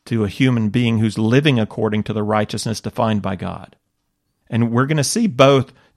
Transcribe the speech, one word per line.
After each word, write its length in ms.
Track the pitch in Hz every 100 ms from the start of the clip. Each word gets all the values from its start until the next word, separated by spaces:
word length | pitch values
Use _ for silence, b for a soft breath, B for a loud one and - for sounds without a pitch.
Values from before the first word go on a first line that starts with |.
to 200 | - 117
a 40 | 104
human 400 | - 131 120 110
being 300 | 117 120 113
who's 180 | 113 101
living 420 | 110 127 151 123
according 440 | 107 - 110 107
to 100 | 101
the 100 | 107
righteousness 600 | 104 107 104 107 - 107
defined 400 | - - 113 107
by 120 | 95
God. 420 | 95 95 85 - _ _ _ _ _ _ _ _
And 200 | 113 117
we're 140 | 117
gonna 180 | 135 151
see 240 | 135 220 226
both 460 | 123 135 139 123 b b